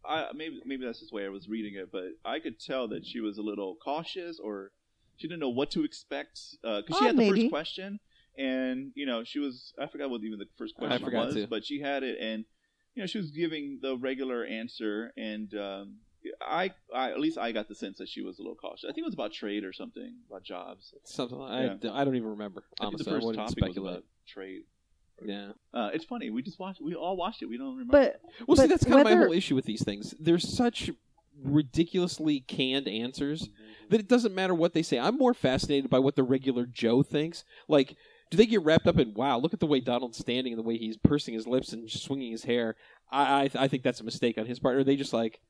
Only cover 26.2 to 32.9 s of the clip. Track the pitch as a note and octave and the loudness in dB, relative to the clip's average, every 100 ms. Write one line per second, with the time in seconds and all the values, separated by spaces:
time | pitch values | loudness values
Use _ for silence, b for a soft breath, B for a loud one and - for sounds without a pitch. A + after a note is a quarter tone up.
26.2 | - A#3+ B3 - F#3+ F#3+ - E3+ E3+ F#3+ | -6 -6 -6 -10 -12 -8 -8 -6 -4 -2
27.2 | F3 A3+ - A#3+ C4+ C4 B3 C#4 C4 - | -4 -6 -10 -8 -8 -10 6 6 6 0
28.2 | - B B D4+ D#4+ F4 - C4+ G#3+ F3+ | -14 B B 8 8 8 8 8 10 10
29.2 | D#3+ E3+ - C3 - G#2+ - G2+ G#2 - | 8 6 2 0 0 -4 -2 -4 -8 -2
30.2 | D#3 E3+ - - A#3+ - - - _ _ | 4 4 4 0 0 0 -8 -8 _ _
31.2 | _ C#3+ C3+ D3 C#3+ D3+ E3+ F#3 F3 - | _ -10 2 2 4 2 2 2 -2 0
32.2 | D#3 C#3+ B2+ - C3 C3+ C3 | 0 0 -2 -2 0 0 -2